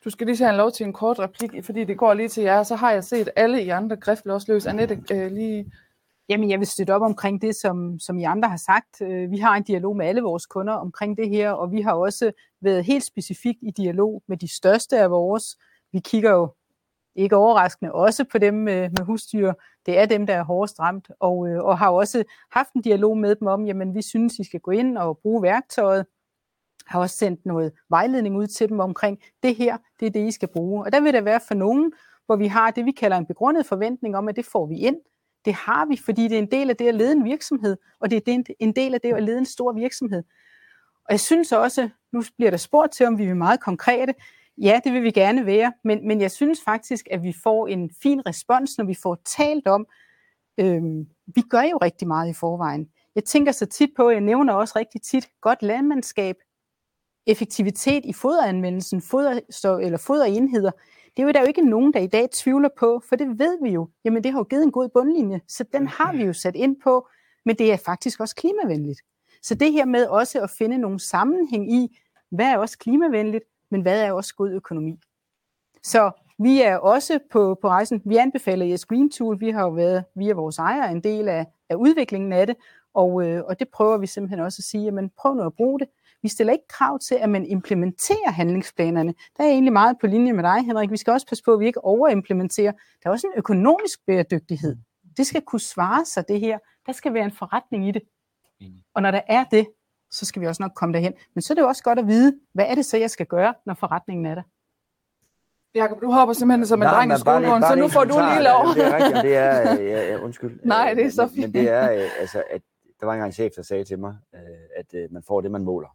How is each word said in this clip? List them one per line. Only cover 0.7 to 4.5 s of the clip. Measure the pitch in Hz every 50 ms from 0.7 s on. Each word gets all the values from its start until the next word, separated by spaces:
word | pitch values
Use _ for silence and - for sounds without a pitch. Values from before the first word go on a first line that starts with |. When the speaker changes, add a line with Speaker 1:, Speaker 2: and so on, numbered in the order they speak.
| 226
Speaker 1:
til | - 220
en | 202 196
kort | - 214 226 240 -
replik, | 190 185 _ - 240 220 - 196 185
fordi | - 208 220 226
det | 180 202 -
går | 240 220 208
lige | 208 226 226
til | - 226 214
jer, | 190 190 208 208
så | 208 240
har | 214 240 240 220
jeg | 196 180
set | - - 233 214 - -
alle | - 220 226 247 262 202
i | 180
andre | 175 180 208 220 220 208
skriftligt | - - 214 214 - 202 196
også | 202 202 -